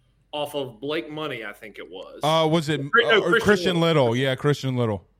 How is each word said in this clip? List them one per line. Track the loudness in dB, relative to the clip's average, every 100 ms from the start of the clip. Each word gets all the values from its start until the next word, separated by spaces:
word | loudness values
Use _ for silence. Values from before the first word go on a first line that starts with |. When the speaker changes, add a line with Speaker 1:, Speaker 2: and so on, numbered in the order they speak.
| _ _ _
Speaker 1:
off | -8 -6 -6
of | -8 -8
Blake | -6 -6 -6
Money, | -8 -8 -8 -10
I |
think | -14 -18 -18
it | -16
was. | -16 -16 -6
Speaker 2:
Uh, | 0 2 2
was | 2 0
it, | -4
Speaker 1:
Chri-, | 2 4
no, | 4 4
Speaker 2:
uh, |
Speaker 1:
Christian | 4 2
Speaker 2:
Christian | 4 2 2 2
Speaker 1:
Little. | 2 4 4
Speaker 2:
Little. | 2
Yeah, | 0 0
Christian | 0 -2 -2 -2
Little. | 0 -2 -8 _